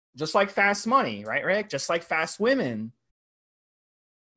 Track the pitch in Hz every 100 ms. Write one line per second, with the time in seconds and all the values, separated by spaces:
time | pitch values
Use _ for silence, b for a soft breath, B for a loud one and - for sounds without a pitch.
0 | _ 127 156 208 202 - 202 202 226 269
1 | 175 104 104 131 147 202 208 139 - 170
2 | - 160 170 - 220 269 151 113 113 -
3 | _ _ _ _ _ _ _ _ _ _
4 | _ _ _